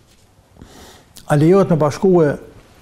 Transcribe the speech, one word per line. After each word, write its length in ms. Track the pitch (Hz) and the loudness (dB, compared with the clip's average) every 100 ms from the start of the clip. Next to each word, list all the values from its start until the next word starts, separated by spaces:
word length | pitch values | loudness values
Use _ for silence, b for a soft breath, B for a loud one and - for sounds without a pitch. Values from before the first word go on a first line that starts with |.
| _ _ _ _ _ - B B B B B - - | _ _ _ _ _ -20 B B B B B -16 -4
a 100 | 151 | 0
lejohet 320 | 156 196 185 | 2 2 0
me 80 | 160 | -2
bashkue 520 | 147 - 190 180 147 - - - - _ | -4 -2 0 2 0 -4 -12 -20 -20 _